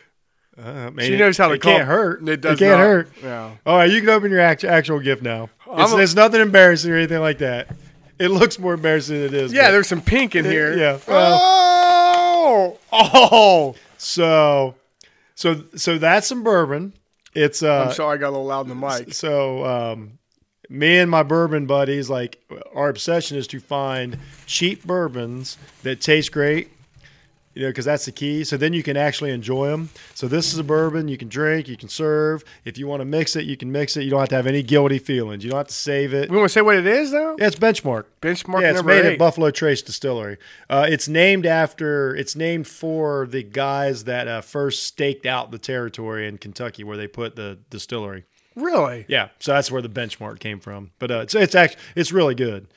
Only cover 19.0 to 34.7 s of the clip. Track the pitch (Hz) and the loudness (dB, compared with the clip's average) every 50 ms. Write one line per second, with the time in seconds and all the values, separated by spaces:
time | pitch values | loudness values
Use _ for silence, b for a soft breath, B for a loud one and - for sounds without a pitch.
19 | 123 - 151 - - 156 147 143 139 135 131 131 135 131 123 120 117 117 113 113 | -8 -10 -12 -8 -6 -2 -2 -2 -2 -2 -4 -6 -4 -4 -4 -4 -4 -6 -8 -10
20 | 107 104 117 _ _ _ _ _ _ _ _ _ _ - 131 135 151 165 175 180 | -14 -20 -20 _ _ _ _ _ _ _ _ _ _ -14 -6 0 2 4 4 4
21 | 180 175 165 160 151 139 156 165 170 156 156 151 143 131 143 139 139 131 139 143 | 4 4 2 2 2 2 0 0 0 0 -2 -4 -2 -2 0 0 0 0 -2 -6
22 | 135 120 135 127 123 120 - _ _ - - - - - - 135 143 147 139 - | -4 -6 -6 -6 -6 -10 -12 _ _ -20 -20 -20 -20 -14 -8 -4 -4 -4 -4 -4
23 | - 170 170 170 160 - 143 139 123 - - 131 - - 143 139 139 135 131 131 | -4 -4 -4 -4 -4 -6 -8 -10 -10 -10 -12 -16 -10 -8 -6 -6 -4 -6 -6 -6
24 | 127 123 120 139 b b b b b b - - 170 180 208 - - 170 180 180 | -8 -10 -12 -14 b b b b b b -6 -2 -2 -2 -4 -6 -8 -6 -4 -4
25 | 170 147 123 123 117 117 120 127 131 - - _ 139 b b _ - 131 131 - | -4 -4 -6 -8 -10 -10 -10 -12 -12 -14 -16 _ -20 b b _ -8 -8 -8 -6
26 | - - 151 156 151 - - 151 143 147 151 165 - - _ _ _ _ _ - | 0 2 2 2 2 -2 -4 -2 0 0 0 -2 -4 -8 _ _ _ _ _ -20
27 | b b b b b b b _ _ _ - - 131 135 120 - 117 139 147 147 | b b b b b b b _ _ _ -12 -10 -8 -8 -8 -6 -4 -4 -4 -4
28 | - 135 - - 143 143 147 151 156 - 147 131 147 160 175 165 151 147 139 143 | -4 -10 -12 -8 -8 -6 -6 -6 -6 -6 -4 -2 -2 -2 -2 -4 -4 -4 -4 -2
29 | 147 147 - - 156 143 131 120 110 117 131 135 139 143 151 160 165 156 b b | -2 -2 -4 -4 -6 -6 -8 -8 -6 -6 -4 -2 -2 -4 -4 -6 -8 -12 b b
30 | b b b - 139 123 139 170 160 - 165 160 156 139 156 156 160 160 151 165 | b b b -10 -8 -4 -4 -2 -2 -4 -4 -6 -4 -2 0 0 0 0 -2 -4
31 | 156 147 135 120 120 110 107 135 151 156 160 160 143 131 120 110 - 104 - - | -6 -6 -8 -10 -12 -10 -6 -4 -2 -2 -2 -2 -4 -8 -14 -16 -16 -14 -10 -6
32 | 160 151 151 151 151 156 156 151 - b b b b 120 - 120 139 143 143 139 | -2 -2 0 0 0 -2 -2 -6 -10 b b b b -16 -14 -12 -10 -8 -8 -8
33 | 131 135 151 160 160 - - 160 151 151 135 127 127 127 135 143 147 139 - 147 | -8 -4 -4 -2 -2 -2 -4 -6 -6 -8 -10 -10 -10 -8 -4 -4 -4 -4 -6 -6
34 | 135 139 135 139 135 131 139 131 123 131 139 143 135 117 | -4 -2 0 0 0 0 -2 -2 -2 0 -2 -2 -2 2